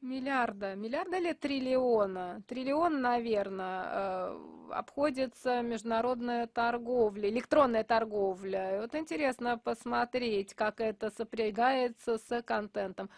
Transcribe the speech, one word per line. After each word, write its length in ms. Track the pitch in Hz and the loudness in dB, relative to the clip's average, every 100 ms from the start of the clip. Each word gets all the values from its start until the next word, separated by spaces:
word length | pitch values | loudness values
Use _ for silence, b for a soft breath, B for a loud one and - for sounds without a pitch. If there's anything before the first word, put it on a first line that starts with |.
миллиарда, 760 | 254 262 262 269 233 202 196 | -8 -6 -2 0 0 -2 -6
миллиарда 440 | 190 214 277 370 359 | -6 -4 -4 -2 0
или 140 | 349 | 0
триллиона? 1080 | 311 285 277 254 254 254 233 202 185 180 190 196 | -2 -2 -2 2 2 4 4 4 0 -6 -10 -10
Триллион, 520 | 247 262 294 349 302 | -6 0 2 2 2
наверное, 840 | 247 240 233 208 196 190 185 185 | 2 2 2 0 0 -4 -4 -4
э, 880 | 185 - 196 185 185 80 78 80 82 | -4 -2 -2 -2 -4 -8 -12 -16 -10
обходится 880 | - - - 294 254 262 - 254 247 | -6 -6 0 0 0 -4 -4 -2 0
международная 840 | 240 226 220 226 233 254 240 240 233 | 0 -4 -2 0 0 -2 -2 -2 -2
торговля, 840 | - 233 240 233 247 214 202 202 | 0 0 0 0 4 4 2 0
электронная 560 | 226 - 302 269 226 | 0 4 6 6 6
торговля. 920 | 220 226 226 208 196 185 196 190 190 196 | 4 2 2 2 0 0 -2 -2 0 -2
И 40 | |
вот 140 | 233 | -2
интересно 640 | 294 311 320 285 247 240 240 | -6 -4 0 0 0 0 -2
посмотреть, 960 | - 233 - 240 240 254 240 208 196 | -2 -4 -2 0 0 0 0 -2 -2
как 260 | - 214 208 | -2 -2 0
это 300 | 220 208 220 | -2 -2 -6
сопрягается 1080 | - 226 220 220 202 240 262 247 240 - 226 | -4 -6 -2 -2 2 2 4 0 -2 -4 -2
с 260 | - 240 | -2 -4
контентом. 680 | 233 220 208 - 196 185 196 | -2 -4 -2 -4 -6 -6 -10